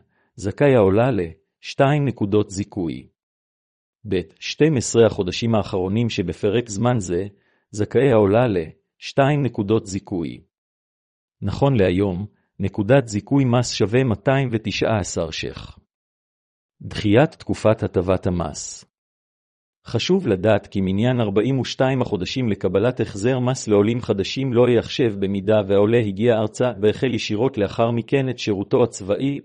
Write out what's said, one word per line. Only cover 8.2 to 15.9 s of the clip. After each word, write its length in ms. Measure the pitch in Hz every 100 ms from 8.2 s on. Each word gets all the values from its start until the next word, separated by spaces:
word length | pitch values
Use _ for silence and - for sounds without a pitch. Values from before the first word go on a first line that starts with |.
| 101 107 123
לשתיים 920 | 92 78 - _ _ - - 151 147
נקודות 440 | 131 117 101 110 98
זיכוי. 540 | 95 - 92 71 60 - _ _ _ _ _ _ _ _ _
נכון 340 | 98 - 139 127
להיום, 500 | 92 90 101 87 104 _ _ -
נקודת 500 | 95 - 101 139 120
זיכוי 360 | 104 - 143
מס 260 | 131 123 120
שווה 340 | - 104 123
מאתיים 440 | 131 98 - 135 131
ותשעה 460 | 110 110 - - 107
עשר 320 | 87 - 82
ש"ח. 480 | - 60 - 50 - _